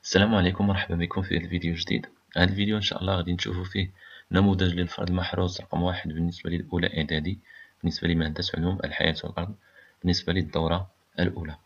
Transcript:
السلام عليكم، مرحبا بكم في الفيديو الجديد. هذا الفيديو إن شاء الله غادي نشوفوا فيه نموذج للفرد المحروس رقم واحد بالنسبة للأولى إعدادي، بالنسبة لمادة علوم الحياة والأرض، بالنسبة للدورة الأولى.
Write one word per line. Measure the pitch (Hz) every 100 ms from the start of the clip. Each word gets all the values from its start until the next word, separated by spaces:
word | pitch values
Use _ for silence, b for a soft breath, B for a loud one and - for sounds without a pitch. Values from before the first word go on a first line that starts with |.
السلام | - 104 104
عليكم، | 110 90 92 101
مرحبا | 92 -
بكم | 85 85 -
في | 92 87
الفيديو | 85 87 82
الجديد. | 82 - 101 - _ _ -
هذا | 90
الفيديو | 98 101 107
إن |
شاء | 98 -
الله | 92 95
غادي | 87
نشوفوا | 90 104 92
فيه | 95 101 92 B B B B
نموذج | 90 101 95 92
للفرد | 87 87 - 87
المحروس | 90 90 90 92 90
رقم | - 80
واحد | 87 90 87
بالنسبة | 78 85 87 85
للأولى | 87 - 87 87 76
إعدادي، | 76 78 80 98 B B B B
بالنسبة | 87 - 85
لمادة | 82 80 78 85
علوم | - 85 95
الحياة | - - 82 80
والأرض، | - - 90 107 b b b b
بالنسبة | 90 87 -
للدورة | 90 80 85 82 87 95 _ _ -
الأولى. | - - - 78